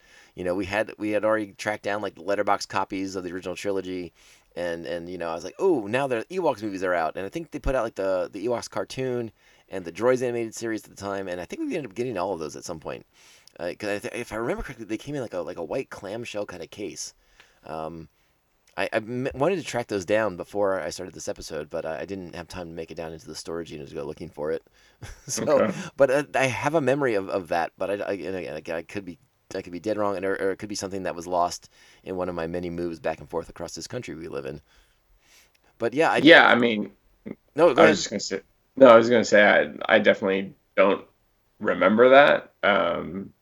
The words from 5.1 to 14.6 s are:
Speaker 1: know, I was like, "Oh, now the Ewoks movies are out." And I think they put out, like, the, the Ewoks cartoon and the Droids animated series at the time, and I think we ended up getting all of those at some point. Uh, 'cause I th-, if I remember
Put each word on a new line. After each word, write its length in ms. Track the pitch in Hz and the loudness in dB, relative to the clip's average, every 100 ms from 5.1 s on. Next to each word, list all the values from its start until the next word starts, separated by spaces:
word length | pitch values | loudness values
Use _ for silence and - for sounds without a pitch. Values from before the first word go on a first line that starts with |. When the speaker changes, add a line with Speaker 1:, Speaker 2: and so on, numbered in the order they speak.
| 90 | -8
Speaker 1:
know, 100 | 85 | -6
I 60 | 82 | -6
was 80 | |
like, 100 | 87 - | -8 -2
"Oh, 260 | 190 151 101 | 2 2 0
now 220 | 123 139 | -2 0
the 180 | 127 - | -2 -4
Ewoks 320 | 185 165 113 | -4 -2 -2
movies 200 | 107 95 | -4 -4
are 120 | 92 87 | 0 0
out." 220 | 78 - | 0 -4
And 60 | |
I 60 | 98 | -8
think 220 | 170 165 | -8 -10
they 80 | 151 | -8
put 160 | 139 127 | -4 -2
out, 80 | |
like, 120 | 113 - | -2 -2
the, 360 | 95 92 85 | 0 0 -2
the 100 | 101 110 | -4 -4
Ewoks 200 | 117 - | -4 -4
cartoon 640 | 107 95 - 131 123 113 - _ _ _ | -8 -8 -6 -4 -4 -6 -12 _ _ _
and 160 | 95 85 | -10 -10
the 60 | |
Droids 320 | 85 120 131 | 0 2 2
animated 320 | 123 117 113 - | 2 -2 -6 -6
series 280 | 117 110 - | -6 -6 -8
at 40 | |
the 60 | 92 | -10
time, 320 | 101 98 95 | -6 -6 -6
and 120 | 90 | -8
I 60 | 87 | -8
think 140 | - | -8
we 160 | 311 208 | -6 -6
ended 160 | 127 | -6
up 40 | 92 | -6
getting 220 | 123 101 | -6 -4
all 160 | 92 | -4
of 60 | 87 | -4
those 160 | 76 69 | -8 -10
at 80 | |
some 160 | - 82 | -12 -12
point. 260 | 87 62 - _ - - _ - | -10 -12 -14 _ -20 -20 _ -10
Uh, 140 | 87 - | -8 -6
'cause 120 | 104 | -4
I 100 | 101 | -4
th-, 140 | 120 113 | -6 -8
if 180 | 120 | -8
I 40 | 107 | -6
remember 260 | 120 208 | -4 -4